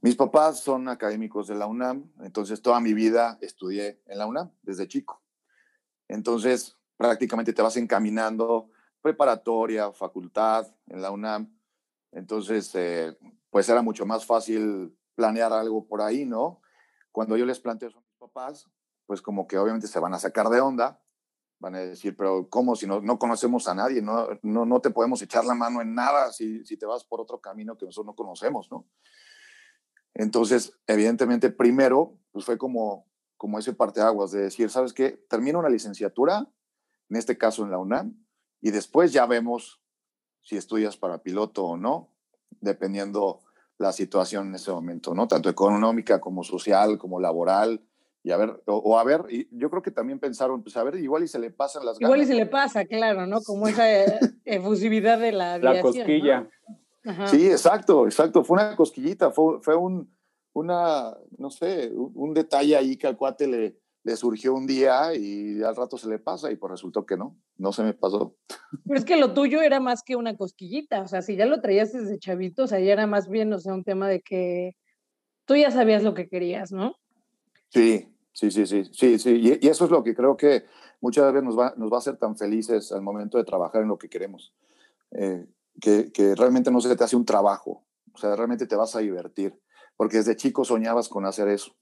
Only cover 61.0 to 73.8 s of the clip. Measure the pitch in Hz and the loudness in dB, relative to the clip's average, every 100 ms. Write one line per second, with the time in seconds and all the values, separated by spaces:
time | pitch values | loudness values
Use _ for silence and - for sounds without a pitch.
61 | 113 - - - 135 - 170 185 120 104 | -4 -12 -20 -14 -14 -6 -4 -4 -6 -6
62 | 123 - 143 156 160 139 147 147 131 131 | -8 -6 -2 -2 2 2 4 4 4 -2
63 | 143 120 135 131 143 120 107 - _ _ | -4 -2 -4 -2 -2 0 -4 -6 _ _
64 | - 110 120 107 127 131 135 131 131 127 | -8 -2 -2 0 -2 -2 -2 2 4 4
65 | 160 156 101 101 104 104 113 113 123 123 | 2 -2 -6 -8 -6 -4 -4 -2 -6 -8
66 | 110 107 147 185 147 104 95 90 95 104 | -8 -6 -6 -6 -6 -8 -10 -10 -6 -6
67 | 92 92 120 - _ _ 95 101 110 98 | -4 -6 -6 -14 _ _ -6 -2 -2 0
68 | 95 101 113 _ _ - _ - - 277 | -2 0 -4 _ _ -20 _ -16 -4 -4
69 | 226 339 269 277 277 294 311 269 254 240 | 2 4 4 2 2 4 4 2 0 -4
70 | - 247 233 208 190 _ 180 254 302 220 | -4 -6 -6 -6 -10 _ -10 -10 -6 -6
71 | 185 190 185 190 220 294 214 196 214 247 | -4 -6 -6 0 2 2 2 2 2 -2
72 | 208 208 - 180 185 175 262 202 190 202 | -6 -8 -6 -6 -6 -4 -2 2 2 4
73 | 214 202 185 220 220 202 180 190 | 2 0 -2 -2 -2 -2 -4 -6